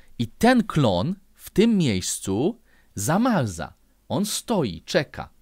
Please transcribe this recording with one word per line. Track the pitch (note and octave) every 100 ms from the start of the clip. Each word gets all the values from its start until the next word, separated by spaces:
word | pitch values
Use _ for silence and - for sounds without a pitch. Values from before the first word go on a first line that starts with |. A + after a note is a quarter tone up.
| - -
I | A#2
ten | - A3+ B3+
klon | - D#3 B2+ F2 B2+ G3+ _
w | _ -
tym | - A3+ G#3
miejscu | D3 F#2 - - - G2 D#3+ A#3 _ _ _ -
zamarza. | G#2 F3+ B3+ G3+ A2+ E2 D2+ _ _ _ -
On | B2+ G#3
stoi, | - - A3 A#2+ D#2+
czeka. | - F3 D3 - - _